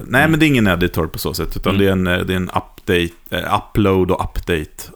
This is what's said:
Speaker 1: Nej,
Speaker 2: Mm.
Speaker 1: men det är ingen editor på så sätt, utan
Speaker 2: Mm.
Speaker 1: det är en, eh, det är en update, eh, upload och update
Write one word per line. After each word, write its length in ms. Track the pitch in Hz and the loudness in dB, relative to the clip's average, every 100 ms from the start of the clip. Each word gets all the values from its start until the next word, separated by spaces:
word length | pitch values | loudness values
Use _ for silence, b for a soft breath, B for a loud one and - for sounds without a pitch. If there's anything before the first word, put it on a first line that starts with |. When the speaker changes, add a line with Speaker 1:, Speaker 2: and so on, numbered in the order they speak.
| - | -2
Speaker 1:
Nej, 140 | 127 | 0
Speaker 2:
Mm. 100 | 156 | 2
Speaker 1:
men 80 | 156 | 4
det 60 | 156 | 4
är 20 | |
ingen 200 | 131 104 | 4 2
editor 400 | 85 90 92 78 | 2 0 0 -4
på 100 | - | -4
så 160 | 85 | -6
sätt, 240 | 76 76 - | -4 -6 -4
utan 180 | 87 98 | -2 2
Speaker 2:
Mm. 60 | |
Speaker 1:
det 60 | 98 | 2
är 40 | |
en, 160 | 95 92 90 | 2 0 -2
eh, 60 | 90 | -2
det 80 | |
är 40 | 92 | -4
en 120 | 90 | -4
update, 600 | 90 - - - 87 85 - - | -6 -6 -8 -2 0 0 -6 -10
eh, 260 | 87 78 101 | -8 -2 -4
upload 540 | - 113 101 95 90 | -2 0 2 4 2
och 120 | 90 | 0
update 680 | - - - 82 76 - - | -4 -6 -4 -4 -4 -12 -18